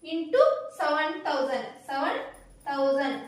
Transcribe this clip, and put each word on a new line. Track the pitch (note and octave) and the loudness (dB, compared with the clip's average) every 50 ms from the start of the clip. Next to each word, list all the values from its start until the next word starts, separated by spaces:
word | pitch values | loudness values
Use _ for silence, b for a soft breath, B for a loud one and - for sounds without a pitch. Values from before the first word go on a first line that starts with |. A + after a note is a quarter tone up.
| - D#4+ D#4+ | -10 -4 -4
into | E4 D#4+ D#4 - - - - - - - - - - | -4 -4 2 6 6 6 6 6 0 -4 -10 -6 -2
ಸೆವೆನ್ | C#4 D4 D4+ D4+ D4+ D#4 D#4+ - - - | -2 0 0 0 0 -2 -4 -4 -4 -2
ತೌಸಂಡ್, | C#4+ C4+ C4+ C4+ C4 A#3 A3 - - - - - | 0 0 0 0 -2 -4 -4 -8 -12 -16 -10 -6
ಸೆವೆನ್ | C#4 C#4 C#4+ D#4+ - - - - - - - - - - - - | -2 -2 0 0 -2 -4 -6 -8 -14 -18 -20 -20 -20 -14 -8 -6
ತೌಸಂಡ್. | C#4 C#4 C#4 C#4 C4+ C4+ C#4 C#4 C#4 - - | -2 0 2 2 4 2 2 0 -2 -4 -8